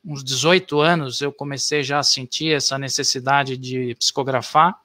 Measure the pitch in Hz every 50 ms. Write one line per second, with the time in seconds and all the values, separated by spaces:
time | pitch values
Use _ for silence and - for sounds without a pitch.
0 | - 175 147 139 135 127 135 123 131 165 180 185 185 - 143 147 151 165 175 165
1 | 143 127 120 - 143 139 139 - 143 143 139 127 - - 151 147 139 131 143 147
2 | 135 - - 139 127 120 - - 156 160 156 139 - - 135 139 139 127 - -
3 | 135 - - 135 123 135 139 143 139 135 131 127 127 127 127 127 127 120 117 -
4 | - - - 147 131 135 131 123 117 - - 151 165 175 - -